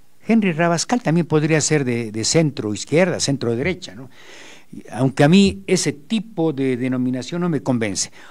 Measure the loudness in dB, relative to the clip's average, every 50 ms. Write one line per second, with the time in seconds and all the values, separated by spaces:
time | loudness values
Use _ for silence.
0 | -20 -20 -20 -18 -2 2 2 2 4 2 0 0 2 2 2 0 0 -2 -2 0
1 | 0 2 2 2 2 2 2 2 2 4 2 2 2 2 0 0 0 0 -2 -2
2 | -4 -6 -6 -4 -4 0 2 2 2 2 0 -4 -4 -4 -4 -6 -6 -2 2 2
3 | 2 2 0 -2 -2 -2 -2 -2 -2 -2 -2 -2 -2 -4 -6 -6 -10 -16 -18 -18
4 | -20 -20 -20 -20 -20 -20 -20 -20 -20 -20 -20 -20 -20 -20 -20 -20 -18 -14 -4 -2
5 | -2 -2 2 4 4 6 8 6 6 4 2 -2 -2 -2 -2 0 0 -2 -4 -6
6 | -6 -4 -4 -4 -4 -6 -4 -2 -2 -2 0 0 -2 -2 -2 -2 -2 -4 -4 -2
7 | -2 -4 -4 -4 -6 -8 -6 -4 -2 -2 -2 -2 -2 0 0 0 0 -2 -4 -6
8 | -8 -8 -10 -18 -20 -20